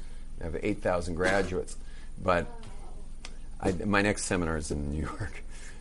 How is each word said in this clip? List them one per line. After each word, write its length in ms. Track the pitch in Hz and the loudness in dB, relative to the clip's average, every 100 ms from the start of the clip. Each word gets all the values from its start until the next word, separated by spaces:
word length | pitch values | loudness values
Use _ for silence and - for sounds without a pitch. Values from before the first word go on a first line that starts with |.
| - - - - | -8 -6 -6 -4
I 20 | |
have 140 | 85 78 | -4 0
eight 200 | 107 92 | 0 2
thousand 340 | - 90 82 85 | 2 2 2 2
graduates. 600 | 90 98 90 87 - - - - - - | 4 4 4 0 -2 -6 -6 -8 -8 -2
But 240 | 92 87 - - - - - - - - - - - - | 4 4 2 -4 -8 -8 -6 -6 -6 -6 -8 -6 -6 -2
I, 100 | 98 | 0
my 300 | 90 101 98 | 2 4 6
next 240 | 101 101 - | 6 4 2
seminar 320 | 95 82 80 | 2 2 0
is 120 | 78 | 0
in 220 | 73 71 | -2 0
New 80 | 76 | 0
York. 440 | 78 - 101 - - - - - | -2 -2 -4 -4 -6 -8 -8 -8